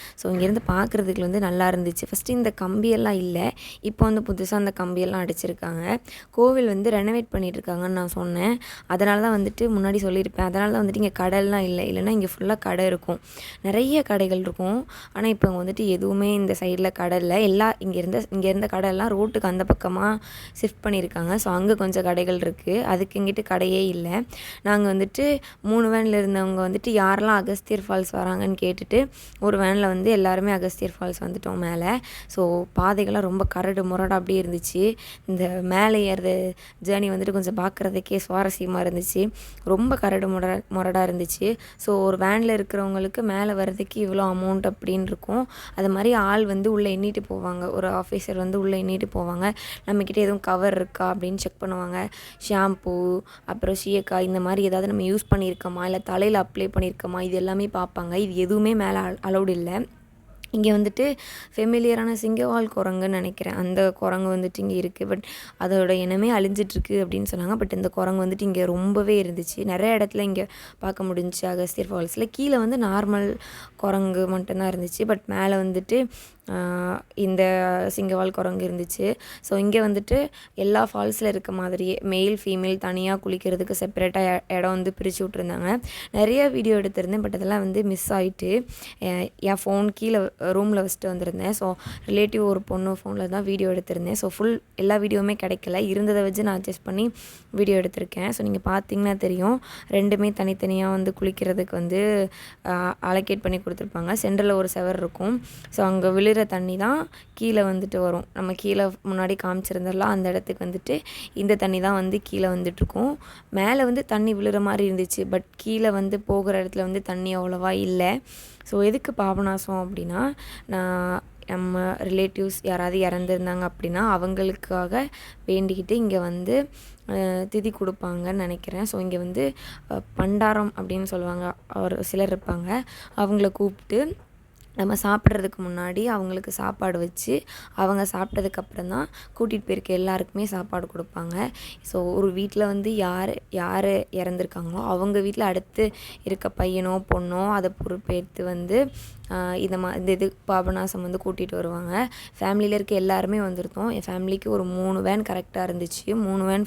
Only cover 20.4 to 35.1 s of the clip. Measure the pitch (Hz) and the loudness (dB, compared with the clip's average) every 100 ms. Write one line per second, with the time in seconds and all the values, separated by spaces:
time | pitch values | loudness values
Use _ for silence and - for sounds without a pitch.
20.4 | - - 208 - 214 196 175 170 170 214 | -16 -6 -6 -4 -2 -2 -2 -4 -2 -2
21.4 | 208 180 202 214 190 190 180 175 180 180 | 0 2 2 2 2 0 2 2 0 0
22.4 | 175 - - 208 - 185 190 202 196 202 | -2 -4 -2 -2 0 0 0 -2 -2 -2
23.4 | 208 185 185 190 190 175 170 196 240 - | -2 0 2 2 0 -2 -2 -4 -4 -10
24.4 | - - 202 208 202 190 196 - 285 277 | -16 -4 2 4 4 2 0 2 2 2
25.4 | - - 202 226 220 226 220 208 196 196 | -2 -8 0 4 4 4 2 2 2 2
26.4 | 190 185 185 196 240 214 190 196 214 208 | 0 0 0 -2 0 4 4 4 4 4
27.4 | 190 196 - 208 202 190 185 190 185 185 | 2 -4 -2 -4 0 -2 0 -2 0 0
28.4 | 196 190 180 185 - 226 269 - - - | 0 0 -2 -2 2 2 2 -4 -20 -2
29.4 | 208 196 190 202 196 185 202 214 185 185 | 0 2 4 4 2 2 4 4 4 2
30.4 | 202 196 185 - 190 - 180 180 175 190 | 2 2 -2 -2 -6 -4 -6 -4 -6 -6
31.4 | 190 180 170 170 175 247 - - - - | -4 -4 -2 -2 0 -2 -4 -16 -6 0
32.4 | 175 175 175 - 185 208 196 208 190 190 | 2 0 -2 2 2 4 2 0 0 0
33.4 | 185 180 185 190 185 185 190 190 180 190 | 0 0 0 0 0 0 2 0 2 0
34.4 | 175 175 - 180 208 226 - | 0 -4 -2 2 2 2 -8